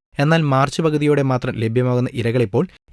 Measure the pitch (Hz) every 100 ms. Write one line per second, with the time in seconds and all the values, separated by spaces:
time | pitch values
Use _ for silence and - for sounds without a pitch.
0 | _ - 147 165 147 135 139 - 160 151
1 | 147 143 135 127 127 110 113 120 127 123
2 | 127 120 113 123 104 123 185 - _